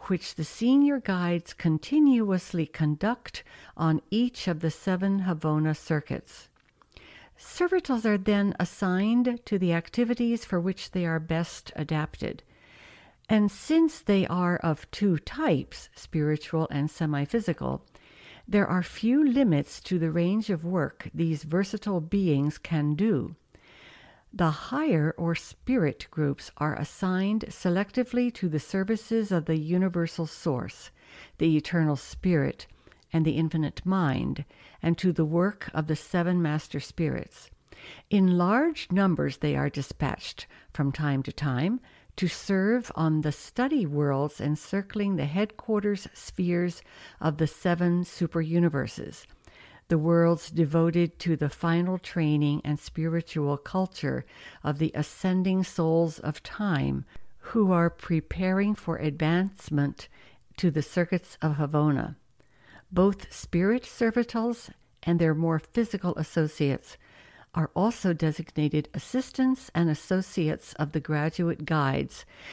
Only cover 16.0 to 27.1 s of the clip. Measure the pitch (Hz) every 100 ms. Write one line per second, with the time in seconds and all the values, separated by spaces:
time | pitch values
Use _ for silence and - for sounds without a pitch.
16 | - 160 151 151 - 160 160 139 151 -
17 | 156 143 143 233 196 151 127 135 - -
18 | - - - - - 202 - 180 170 -
19 | 220 277 285 247 240 147 - - - 180
20 | 160 165 175 214 208 165 170 185 139 -
21 | - 151 165 151 151 175 196 214 208 180
22 | 156 202 180 139 147 - - 160 147 151
23 | 220 147 - - _ _ _ - - -
24 | - - _ - 165 151 - 269 311 160
25 | 156 - 170 165 - - - 254 151 -
26 | - - 147 - - - 151 - - -
27 | 190